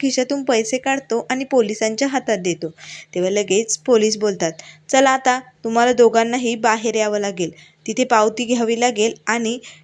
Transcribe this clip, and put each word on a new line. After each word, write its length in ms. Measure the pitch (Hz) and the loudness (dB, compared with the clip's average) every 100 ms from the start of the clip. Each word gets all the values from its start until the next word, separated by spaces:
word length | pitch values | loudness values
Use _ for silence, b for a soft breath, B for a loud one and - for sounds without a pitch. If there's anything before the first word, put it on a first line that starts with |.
खिशातून 440 | 277 254 247 285 | -2 0 -2 -2
पैसे 340 | 269 233 226 262 | 0 0 0 -4
काढतो 480 | 269 269 269 226 233 | -2 -4 -2 -4 -2
आणि 140 | 262 | -6
पोलिसांच्या 640 | 269 262 214 214 220 220 277 | 0 0 0 0 -4 -2 -2
हातात 300 | 262 - 208 | -2 -2 -2
देतो. 300 | 180 160 160 B B B B | -2 -4 -8 B B B B
तेव्हा 160 | 180 185 | -4 0
लगेच 460 | 202 202 - 226 - | 0 0 0 0 -4
पोलीस 400 | - 233 214 214 | 2 2 2 0
बोलतात, 340 | 208 180 170 160 B B - | -2 -2 -4 -6 B B -2
"चला 220 | 269 269 | 2 4
आता 280 | 262 262 254 254 _ | 4 2 0 -4 _
तुम्हाला 280 | 226 226 240 | -4 2 2
दोघांनाही 600 | 247 233 226 226 247 247 226 | 6 4 4 0 0 -2 0
बाहेर 340 | 233 220 226 | 0 0 0
यावं 260 | 220 214 208 | -2 0 -2
लागेल, 300 | 202 180 165 B B B - | -4 -4 -6 B B B -6
तिथे 180 | 220 254 | -2 2
पावती 380 | 226 214 220 | 4 4 0
घ्यावी 360 | 233 240 226 233 | -2 0 0 0
लागेल 340 | 240 214 220 220 - | 0 0 -2 -2 -4
आणि 320 | 233 226 247 B B | -2 -2 -6 B B